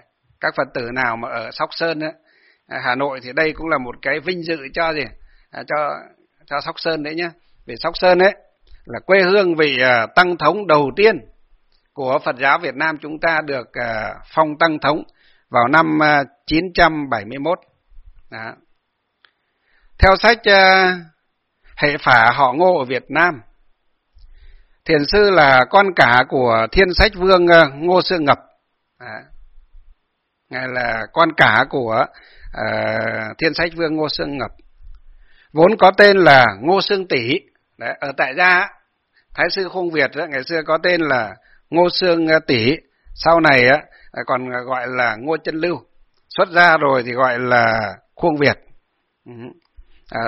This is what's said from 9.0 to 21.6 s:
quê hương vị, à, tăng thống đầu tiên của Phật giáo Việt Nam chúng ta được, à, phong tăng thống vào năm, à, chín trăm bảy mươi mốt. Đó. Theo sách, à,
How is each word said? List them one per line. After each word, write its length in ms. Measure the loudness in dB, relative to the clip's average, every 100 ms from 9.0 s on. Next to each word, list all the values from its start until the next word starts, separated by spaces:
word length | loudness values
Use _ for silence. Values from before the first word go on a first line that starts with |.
| 0
quê 160 | 2
hương 340 | 4 2 2 0
vị, 220 | 0 2
à, 260 | 2 2 2 2
tăng 220 | 2 0
thống 300 | 0 0 2
đầu 240 | 2 2 2
tiên 240 | 2 0 -8 _ _ _ _ _ _
của 260 | -8 -4 -4 -4
Phật 100 | -2
giáo 180 | 0 0
Việt 160 | -2 -6
Nam 220 | -6 -6
chúng 180 | -10 -6
ta 220 | -4 -2 -4
được, 280 | -8 -10
à, 420 | -10 -8 -6 -8 -12 -6
phong 240 | -2 -2 0
tăng 220 | -2 0
thống 240 | -2 -2 -6 _ _ _ _
vào 180 | 0 2
năm, 360 | 4 2 2
à, 200 | 2 2 -2 _ -4
chín 280 | -2 -2
trăm 360 | 2 2 2 -6
bảy 160 | -6 -8
mươi 140 | -8
mốt. 200 | -6 -6 _ _ _ -20 -20 -20 -20
Đó. 240 | -16 -16 -18 _ _ _ _ _ _ _ _ _ _ _ _ _ -4
Theo 160 | -2 0
sách, 240 | 0 0
à, 540 | 2 4 6 4 2 -2 -10 _ _ _ _ _